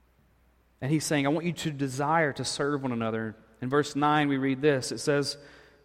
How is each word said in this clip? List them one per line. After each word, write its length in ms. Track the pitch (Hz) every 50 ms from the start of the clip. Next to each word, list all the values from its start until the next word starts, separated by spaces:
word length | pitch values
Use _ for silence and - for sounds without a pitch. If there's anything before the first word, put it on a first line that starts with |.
| _ _ _ _ _ _ _ _ _ _ _ _ _ _ _ _
And 100 | 131 135
he's 140 | 160 151 -
saying, 200 | - 160 143 139
"I 40 | 139
want 160 | 151 170 165
you 80 | 175 160
to 180 | - - 165
desire 600 | 147 135 139 131 127 135 147 143 160 165 160 143 -
to 120 | - 127
serve 380 | - - - 143 143 147 139 135
one 80 | 131
another." 440 | 120 117 113 110 110 113 113 110 107 - - - - _
In 80 | 123 127
verse 260 | 139 147 143 143 -
nine, 320 | 139 147 147 151 151 147
we 100 | 143 139
read 240 | 135 135 135 135 131
this. 300 | 139 147 143 131 127 -
It 80 | 120 -
says, 380 | - 151 143 143 139 - - - - - - - - - - _